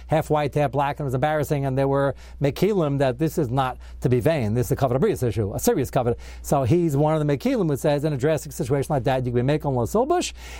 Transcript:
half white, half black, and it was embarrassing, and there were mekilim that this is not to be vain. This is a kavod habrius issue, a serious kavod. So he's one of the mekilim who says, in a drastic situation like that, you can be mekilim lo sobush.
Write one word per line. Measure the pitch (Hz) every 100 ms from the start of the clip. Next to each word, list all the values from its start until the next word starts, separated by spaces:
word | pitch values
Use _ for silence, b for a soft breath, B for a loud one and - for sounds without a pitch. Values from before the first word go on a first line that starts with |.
| -
half | 156 -
white, | 151 147
half | 147 143
black, | 131 139 143
and |
it | 143
was |
embarrassing, | 131 151 156 131 147 139
and | 131
there | 139
were | 139 139 - B -
mekilim | 139 - 190 202 151 139
that | 135 123
this | 160 165
is | 123
not | 135 127 123 B -
to | 139
be | 123
vain. | 104 160 104
This | 120 117
is |
a | -
kavod | 135 120
habrius | 208 123
issue, | 123 117 101
a | 127
serious | - 208 117
kavod. | 143 117 - B B
So | - 147
he's | 123 175 170 139
one | 151 156
of | 147
the | 139
mekilim | 247 262 165
who | 135
says, | 160 143
in | 151
a | 139
drastic | 139 151 151
situation | - 127 139 127
like | 143
that, | 117 131 123
you |
can | 120 131
be | 156
mekilim | 151
lo | 127
sobush. | 113 208 277 349 - B B